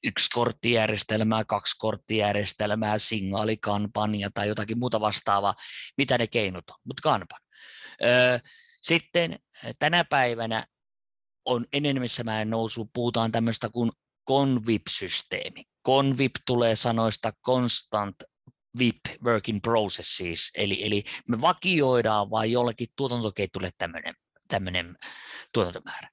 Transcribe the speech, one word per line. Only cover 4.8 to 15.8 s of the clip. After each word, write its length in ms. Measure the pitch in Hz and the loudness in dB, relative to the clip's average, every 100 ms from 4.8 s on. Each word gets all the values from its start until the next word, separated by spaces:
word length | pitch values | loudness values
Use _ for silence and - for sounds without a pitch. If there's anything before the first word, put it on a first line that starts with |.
| 123 110 | 0 2
vastaavaa, 540 | 107 101 - 101 101 - - - - - | 0 0 2 2 2 -2 -10 -14 -10 -2
mitä 220 | 135 123 | 0 2
ne 80 | 117 | 2
keinot 440 | 120 101 90 - | 0 0 -4 -14
on, 60 | - | -18
mut 160 | 113 135 | -14 -4
Kanban. 400 | 156 117 87 - _ - - - - - | 0 0 -2 -18 _ -20 -20 -20 -20 0
Öö, 360 | 120 123 127 123 - - _ _ | 4 6 6 4 -4 -20 _ _
sitten 560 | - 165 - 175 170 - _ - 120 117 | 0 0 2 0 0 -6 _ -16 -14 -2
tänä 260 | 151 175 | 2 2
päivänä 600 | 170 143 123 117 113 113 - _ _ _ _ _ _ _ | 2 2 2 0 -2 -4 -6 _ _ _ _ _ _ _
on 220 | - 123 120 | 0 0 0
enenevissä 520 | 143 147 135 123 - | 0 0 0 -2 -4
määrin 260 | 117 110 107 | -2 -2 0
nousu, 400 | 113 113 - 110 | -2 -2 -4 -8
puhutaan 380 | - 120 117 113 | -2 0 2 0
tämmöistä 360 | 117 117 110 110 | 2 0 -2 -4
kuin 220 | 120 117 - _ _ - | -2 -2 -2 _ _ 2
Convip-systeemi. 1400 | 135 139 127 110 107 - - 92 - - - - - - _ | 4 4 2 2 0 0 -6 -4 -6 -6 -8 -8 -14 -20 _